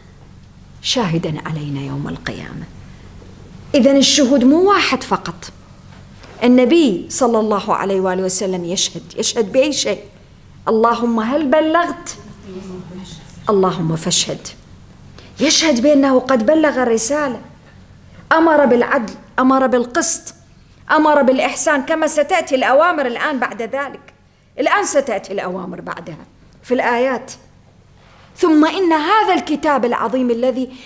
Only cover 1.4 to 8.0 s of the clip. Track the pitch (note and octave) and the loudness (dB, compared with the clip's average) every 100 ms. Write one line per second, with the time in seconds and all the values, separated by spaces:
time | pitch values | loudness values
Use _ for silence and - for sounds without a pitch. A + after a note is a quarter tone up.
1.4 | - D#3 D3 C#3 C#3 C#3 D3 C#3+ - G#2+ | -6 -8 -6 -6 -6 -8 -8 -8 -10 -10
2.4 | - - - - - - - - - - | -12 -14 -16 -18 -20 -20 -20 -20 -20 -20
3.4 | - - - C#4+ B3+ C#4 - - B3 C4+ | -20 -20 -2 2 4 4 4 2 4 4
4.4 | B3 D#4 F#4+ G4 - B3 - G3 - - | 4 4 4 2 0 -4 -2 -4 -6 -12
5.4 | - - - - - - - - - - | -16 -20 -20 -20 -20 -20 -20 -20 -20 -2
6.4 | A#3+ B3+ A#3+ E4+ C#4+ F3 - - B3 A3 | 4 4 6 4 4 0 -4 -2 0 2
7.4 | G#3+ G#3 G#3 - G3 F#3+ | 0 -2 -2 -2 -2 -2